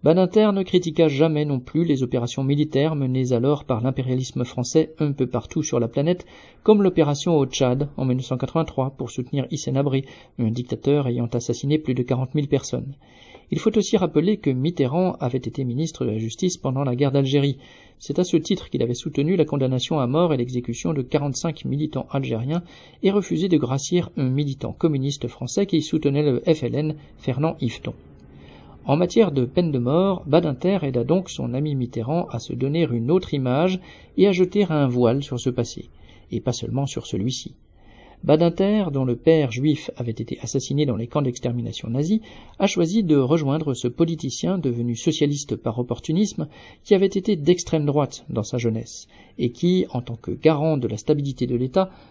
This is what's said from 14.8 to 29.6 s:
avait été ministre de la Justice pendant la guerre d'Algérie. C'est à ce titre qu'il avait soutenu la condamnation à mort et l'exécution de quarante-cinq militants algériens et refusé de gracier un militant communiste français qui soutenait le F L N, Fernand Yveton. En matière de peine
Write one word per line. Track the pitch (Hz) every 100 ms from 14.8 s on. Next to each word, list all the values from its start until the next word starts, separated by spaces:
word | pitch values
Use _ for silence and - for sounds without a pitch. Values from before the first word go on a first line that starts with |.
| 127 165 185 -
avait | 123 131
été | 143 -
ministre | 127 123 160 -
de | 123
la | 110
Justice | 113 - 180 -
pendant | 139 131
la | 143 123
guerre | 143
d'Algérie. | 139 135 143 139 135 - - - _
C'est | - 147
à |
ce | 180 165
titre | - 190 -
qu'il | -
avait | 117
soutenu | 123 156 139 151 190
la |
condamnation | 151 143 131 127 - 156
à | 123
mort | 151 175
et | 131
l'exécution | 123 123 120 117 170
de | 147
quarante-cinq | 120 143 143 - 165 139
militants | 131 139 156 131 -
algériens | 139 131 113 131 170 170 - - -
et | 190
refusé | 202 - 160 185
de | 156
gracier | 120 139 - 175 - -
un | 127
militant | 135 147 135 113
communiste | - 165 139 139 139 120
français | - 123 202 202
qui | 160
soutenait | - 156 143 143
le | 147 120
F | 175 156
L | 120
N, | 123 151 151 - -
Fernand | - 127 160 -
Yveton. | 120 - - - - - - - - - - -
En | - 151
matière | 175 226 190
de | 135
peine | 123 180